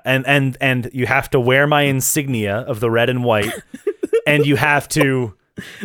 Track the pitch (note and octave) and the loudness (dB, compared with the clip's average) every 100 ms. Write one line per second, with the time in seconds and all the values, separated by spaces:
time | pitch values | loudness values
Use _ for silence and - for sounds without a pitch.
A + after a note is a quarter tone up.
0 | - C3 C3 C#3+ C3+ A#2+ C3+ B2+ A#2+ C3 | -2 0 2 2 0 -2 -2 -2 -4 -4
1 | A#2+ C3+ - C#3 A#2+ C3 D3 D3 C#3+ C3+ | 0 0 0 0 2 2 4 2 2 0
2 | - D#3+ C3+ A#2+ G#2 G#2 C3 G#2+ A#2 A2+ | -2 -2 -2 -2 -2 -4 -4 -2 0 2
3 | B2 B2+ A#2+ A2 A#2 - - - - - | 2 0 0 0 0 -6 -12 -10 -8 -6
4 | - A4+ - D3+ C#3+ C#3 D3+ C#3+ - D#3 | -2 0 2 2 2 2 2 0 0 0
5 | C#3 C3 A#2 - _ - - - | 0 0 -4 -10 _ -18 -18 -14